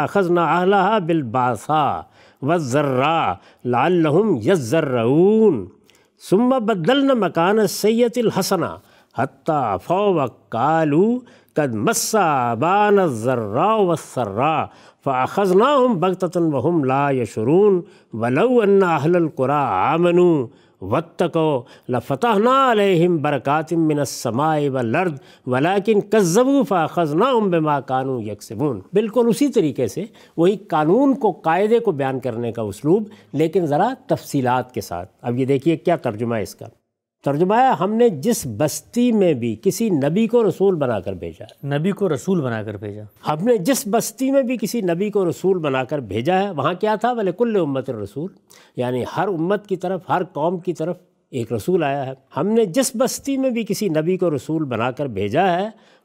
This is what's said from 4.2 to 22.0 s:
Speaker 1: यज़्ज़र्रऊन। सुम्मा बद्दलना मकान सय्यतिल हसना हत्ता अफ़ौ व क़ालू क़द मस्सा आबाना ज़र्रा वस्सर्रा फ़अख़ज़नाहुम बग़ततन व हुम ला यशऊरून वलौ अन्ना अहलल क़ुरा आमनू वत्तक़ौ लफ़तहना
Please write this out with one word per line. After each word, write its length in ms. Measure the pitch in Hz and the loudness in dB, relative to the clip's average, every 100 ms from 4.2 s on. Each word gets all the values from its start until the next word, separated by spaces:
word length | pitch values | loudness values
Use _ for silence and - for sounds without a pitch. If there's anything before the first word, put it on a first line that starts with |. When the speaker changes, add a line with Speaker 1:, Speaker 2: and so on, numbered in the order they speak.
| 220 143 | 2 0
Speaker 1:
यज़्ज़र्रऊन। 1300 | 117 190 113 160 147 123 113 147 190 220 214 127 87 - _ _ _ _ | 2 0 0 -2 0 0 2 4 4 4 4 2 -6 -18 _ _ _ _
सुम्मा 360 | - 185 247 262 | 0 2 4 2
बद्दलना 540 | 214 202 160 277 269 247 | 0 0 2 2 2 2
मकान 480 | 180 165 175 220 196 | 0 0 2 2 0
सय्यतिल 640 | - 208 226 240 247 220 | 0 0 2 0 2 0
हसना 400 | - 190 185 127 82 _ _ _ - | 0 -2 -2 -2 -8 _ _ _ -6
हत्ता 440 | 139 - - 151 120 | -6 -4 -4 -2 0
अफ़ौ 400 | 98 - 180 208 | -4 -2 0 2
व 140 | 170 127 - _ | 0 -2 -6 _
क़ालू 540 | 113 139 160 156 147 214 247 - - _ - | -2 0 2 2 2 2 0 -8 -20 _ -2
क़द 200 | 143 110 | -2 -2
मस्सा 400 | 143 226 - 220 | -2 -2 0 0
आबाना 840 | 170 139 120 113 160 202 208 202 175 113 | 2 2 0 0 0 2 4 4 2 0
ज़र्रा 560 | 117 123 107 117 196 220 | -2 -2 -2 0 0 2
वस्सर्रा 720 | 185 160 - 139 107 98 147 151 98 - - _ 143 | 0 -2 -4 -6 -4 0 0 -2 -4 -12 -20 _ -4
फ़अख़ज़नाहुम 880 | 127 127 - 202 180 262 285 247 190 | -2 -2 0 2 4 4 4 2 2
बग़ततन 540 | 185 185 175 175 165 | 0 -2 -4 -2 0
व 80 | 139 | 0
हुम 240 | 139 175 131 | 0 0 0
ला 240 | 135 143 | 0 0
यशऊरून 720 | 135 113 - 113 175 208 185 165 - _ 110 | 0 -4 -2 2 4 4 2 -2 -20 _ -4
वलौ 340 | 117 131 233 247 | 0 2 4 4
अन्ना 360 | 202 196 185 156 | 4 4 4 2
अहलल 320 | 151 180 160 | 2 2 0
क़ुरा 340 | - 127 147 131 92 113 | 0 0 0 0 0 2
आमनू 440 | 160 175 175 180 156 117 - _ _ | 2 2 4 4 2 -2 -10 _ _
वत्तक़ौ 840 | 92 135 165 - 175 165 156 135 120 - - | -4 -4 -4 -4 -2 0 0 -2 -6 -18 -6
लफ़तहना 640 | 123 | -6